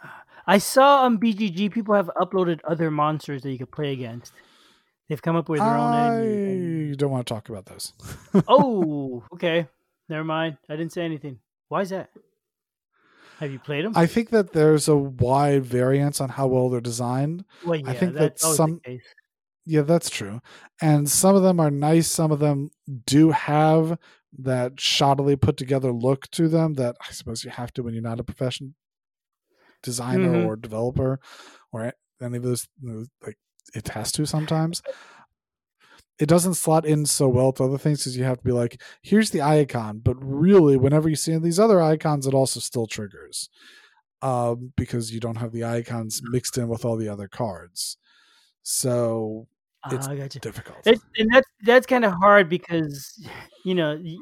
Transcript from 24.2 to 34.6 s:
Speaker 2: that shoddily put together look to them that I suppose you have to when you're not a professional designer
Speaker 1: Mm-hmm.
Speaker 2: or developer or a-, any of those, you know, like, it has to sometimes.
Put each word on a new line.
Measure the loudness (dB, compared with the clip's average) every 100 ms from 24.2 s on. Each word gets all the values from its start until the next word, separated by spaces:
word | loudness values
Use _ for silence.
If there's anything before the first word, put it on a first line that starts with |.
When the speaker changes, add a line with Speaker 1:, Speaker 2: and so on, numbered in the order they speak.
| _ -10
Speaker 2:
that | -4 -2 -2 -4
shoddily | -2 2 4 4 2 2
put | 2 0
together | -2 -2 0
look | 0 0 0 -4
to | -2 2
them | 2 0
that | -2 -4 -6 -14
I |
suppose | -16 -12 -12
you | -10
have | -10 -10
to | -8
when | -8
you're | -8
not | -6 -8
a |
professional | -10 -6 -6 -6 -12 -20 _ _ _ _ _ _ _ _ _ _
designer | -10 -8 -2 0 2
Speaker 1:
Mm-hmm. | 0 -2
Speaker 2:
or | -4
developer | -8 -6 -4 -2 -2 -4 -8 -20 -20 -20 _
or | -10
a-, | -10 -10 _ _
any | -10 -6
of |
those, | -4 -4 -6 _
you | -14
know, | -12 -14 _
like, | -18 -18 _ _ _
it | -14 -10
has | -8 -6
to | -4 -4
sometimes. | -4 -2 -2